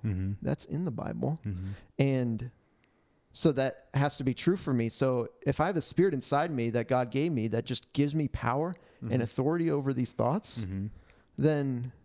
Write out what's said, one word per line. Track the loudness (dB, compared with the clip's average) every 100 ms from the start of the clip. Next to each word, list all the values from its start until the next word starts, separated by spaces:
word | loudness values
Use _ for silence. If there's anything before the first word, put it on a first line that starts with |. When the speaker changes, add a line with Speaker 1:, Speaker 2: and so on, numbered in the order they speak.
| -2
Speaker 1:
Mm-hmm. | -2 -2 -4
Speaker 2:
That's | -4 -4 -4
in | -4 -4
the |
Bible." | -4 -6 -4 -2 -2 -4
Speaker 1:
Mm-hmm. | -6 -6 -10 -6 0
Speaker 2:
And | 2 2 0 -2 -6 -14 _ _ _ _ _ _ _
so | 0 2
that | 2 0 -4 -4 0
has | 2 0
to |
be | -2 0
true | 2 2
for | 2
me. | 0 0
So | 0 2 2 -2 -4 -2
if | 0
I | 2
have | 0
a |
spirit | 0 2 2
inside | 2 0 0 2
me | 0 0
that | 0 2
God | 0 2
gave | 0 0
me | 0 0
that | -2 -2
just | -4 -2
gives | 0 2 2
me | 0
power | -2 -2 0 -2 -6 -14 -10
and | -2
Speaker 1:
Mm-hmm. | 0
Speaker 2:
authority | 0 0 0 2 2
over | 0 0
these | 0 -2
thoughts, | 0 2 0 -2 -6
Speaker 1:
Mm-hmm. | -6 -4 -6 -8 -20 -20 _ 0
Speaker 2:
then | 2 2 0 -2 -6 -12